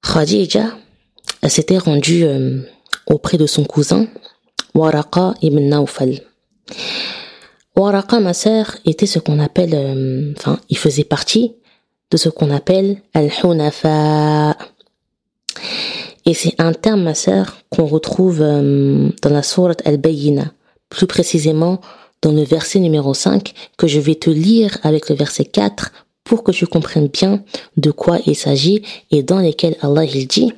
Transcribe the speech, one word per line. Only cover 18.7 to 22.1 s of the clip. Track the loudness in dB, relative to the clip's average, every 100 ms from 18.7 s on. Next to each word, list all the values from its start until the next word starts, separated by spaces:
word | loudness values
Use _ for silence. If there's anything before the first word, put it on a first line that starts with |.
| 2 2 2 0 0
dans | 0
la | 0
sourate | 0 0 0 0 0
Al-Bayyina, | 0 0 0 0 0 -2 _ _ _ _
plus | -2 0
précisément | 0 0 0 0 2 0 -2 -6 -20 -20